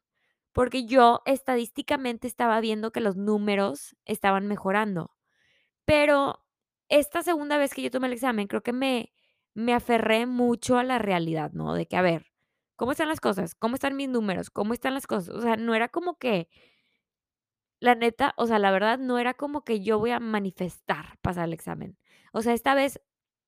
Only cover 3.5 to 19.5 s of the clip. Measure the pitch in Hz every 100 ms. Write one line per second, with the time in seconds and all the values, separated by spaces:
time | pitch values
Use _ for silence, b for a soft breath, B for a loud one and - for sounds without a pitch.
3.5 | 202 196 285 - - - 214 196 196 202
4.5 | 208 190 202 220 185 - - _ _ _
5.5 | _ _ _ - 302 294 285 277 - _
6.5 | _ _ _ _ 294 277 349 339 330 294
7.5 | 294 277 - 254 254 254 240 262 226 202
8.5 | 220 - 247 269 247 - _ _ _ _
9.5 | - 233 240 240 233 220 220 240 247 240
10.5 | 233 - 247 254 247 208 180 165 160 151
11.5 | 160 156 170 165 180 180 165 - _ _
12.5 | _ _ - 240 294 311 320 233 190 170
13.5 | - 226 254 277 277 277 247 214 180 175
14.5 | - 208 240 269 269 - 220 170 - 233
15.5 | 226 233 226 233 - 359 330 254 196 165
16.5 | b b b b b _ _ _ _ _
17.5 | _ _ _ 247 240 233 226 269 - 233
18.5 | 220 196 190 208 247 262 247 240 247 285